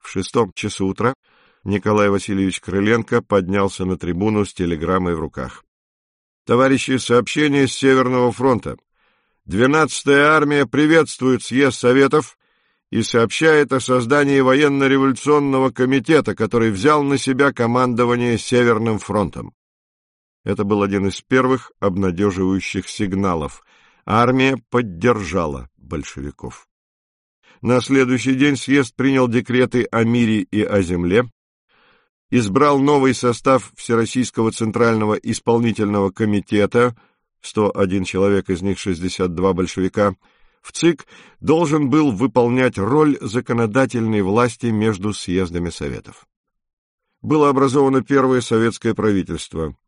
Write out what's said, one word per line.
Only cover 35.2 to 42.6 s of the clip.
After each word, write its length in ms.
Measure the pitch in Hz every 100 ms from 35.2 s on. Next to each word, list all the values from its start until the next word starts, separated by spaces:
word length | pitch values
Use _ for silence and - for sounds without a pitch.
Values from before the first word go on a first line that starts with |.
| - 113 - 117 117 101 107 104 98
Комитета, 840 | 92 110 104 - 104 101 120 123 117 _ _ _ _
сто 280 | - - 104
один 300 | - 98 98
человек, 440 | 90 92 98 101 92
из 140 | 90
них 160 | 95 92
шестьдесят 560 | - 85 92 - 92
два 180 | 85 95
большевика. 600 | 90 92 - 92 - 101 92 _ _ _ _
В 120 | -
цик 340 | - 165 160 - - - _
должен 480 | - 160 170 156 143
был 240 | 147 151
выполнять 680 | 98 127 127 120 127